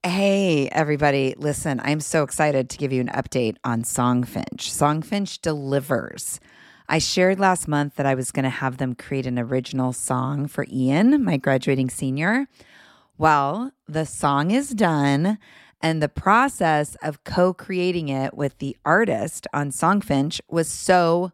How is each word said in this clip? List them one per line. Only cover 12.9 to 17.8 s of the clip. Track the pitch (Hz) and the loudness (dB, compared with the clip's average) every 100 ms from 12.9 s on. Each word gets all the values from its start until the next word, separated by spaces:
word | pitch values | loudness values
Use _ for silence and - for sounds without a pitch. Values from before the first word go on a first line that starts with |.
| _ _ - | _ _ 0
Well, | 156 147 139 190 262 _ - | 4 4 2 -2 -8 _ -6
the | 151 160 | -4 -4
song | - 147 139 160 | -2 0 2 2
is | 240 285 | 0 -2
done, | 220 185 151 139 139 180 214 - - - _ | 0 2 4 4 4 2 -2 -8 -20 -20 _
and | 160 160 | -2 0
the | 151 | -2
process | - - 220 269 - 170 151 147 - | -2 2 4 2 0 2 2 0 -6
of | 156 147 | -8 -8
co-creating | - - 180 180 - 185 | -4 2 2 0 -6 -2